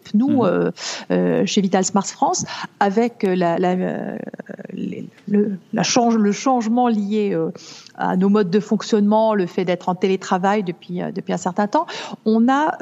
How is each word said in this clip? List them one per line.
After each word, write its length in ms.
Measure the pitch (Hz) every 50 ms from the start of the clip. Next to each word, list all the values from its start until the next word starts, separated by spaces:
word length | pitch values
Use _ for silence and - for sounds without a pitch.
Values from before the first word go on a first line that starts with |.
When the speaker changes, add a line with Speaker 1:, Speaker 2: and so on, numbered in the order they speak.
| - - -
Speaker 1:
Nous, 160 | 208 254 285
Speaker 2:
Mhm. 160 | 294 262 220
Speaker 1:
euh, 260 | 180 175 180 170 170 170 - - - - - - - 180
euh, 340 | 180 180 180 170 165 180
chez 140 | 175 - 214 190
Vital 220 | 190 190 185 185
Smart 200 | 185 - 196 185
France, 380 | - - - 269 320 370 - 214 - - - - - _ -
avec, 440 | 202 202 190 226 240 240 240 - -
euh, 100 | 190 180
la, 220 | 180 175 170 170 -
la, 120 | 180 180 185
euh, 460 | 185 185 175 - - - - - - - - - - - - - - - - -
les, 340 | - - 180 - - - - - - - -
le, 240 | 208 202 208 220 196 175 - - -
la 100 | - 180
change-, 360 | - - 254 233 233 226 226
le 140 | 208 202 202
changement 560 | - - 269 262 247 214 220 233 247 247 240
lié, 420 | 226 208 202 196 214 214 208 196 190
euh, 180 | 165 160 170 180 - - - - - - - -
à 200 | - - - 175
nos 120 | 180 190 202
modes 220 | 202 214 208 175
de 100 | 180 214
fonctionnement, 720 | - - 226 196 - - 233 208 208 208 214 220 220 220 214
le 120 | 208 180
fait 180 | 175 - - 185
d'être 240 | 175 180 175 - 185
en 60 | 175
télétravail 680 | 175 - 190 190 190 - - 190 180 185 196 208 214 190
depuis, 360 | 180 170 - - - 180 180
euh, 100 | 170 156 -
depuis 200 | 180 - - 185
un 40 | 175
certain 300 | - 180 175 - 208 208
temps, 180 | - - - - - - - - - - -
on 220 | 220 220 226 226 247
a, 280 | 269 285 302 320 - -